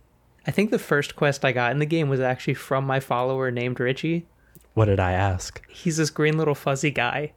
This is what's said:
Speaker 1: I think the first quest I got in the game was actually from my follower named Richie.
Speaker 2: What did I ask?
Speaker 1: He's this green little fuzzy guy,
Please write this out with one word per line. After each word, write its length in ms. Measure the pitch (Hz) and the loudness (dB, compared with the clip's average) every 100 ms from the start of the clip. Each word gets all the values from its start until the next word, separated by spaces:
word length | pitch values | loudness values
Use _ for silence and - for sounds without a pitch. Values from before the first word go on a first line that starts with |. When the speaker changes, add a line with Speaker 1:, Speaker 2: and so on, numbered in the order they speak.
| _ _ _ _ - | _ _ _ _ -4
Speaker 1:
I 40 | |
think 200 | 190 214 | 0 0
the 80 | 240 | 0
first 380 | - 143 143 - | 0 0 0 0
quest 280 | 147 135 | 0 2
I 80 | 135 | 0
got 200 | 123 120 | 2 0
in 60 | 139 | 0
the 80 | 151 | 0
game 220 | 165 143 | 0 0
was 120 | 131 | 0
actually 340 | 127 127 - | 0 -2 -2
from 300 | 131 - 135 135 | -4 -2 -2 0
my 140 | 131 | -2
follower 500 | 131 123 127 131 131 | 0 0 0 0 0
named 280 | 120 123 123 | 0 -2 0
Richie. 460 | 123 139 160 170 - _ _ - _ | -2 0 -2 -2 -4 _ _ -20 _
Speaker 2:
What 120 | 110 104 | 2 4
did 140 | 98 | 4
I 120 | 92 | 2
ask? 500 | 90 98 90 - - - | 2 0 -2 -6 -14 -20
Speaker 1:
He's 280 | - 175 156 | -6 -4 0
this 140 | 151 | -2
green 280 | - 151 156 | 2 0 2
little 160 | 151 | 0
fuzzy 360 | 143 151 135 151 | 0 -2 0 0
guy, 420 | 135 123 131 151 | 0 -2 -2 -6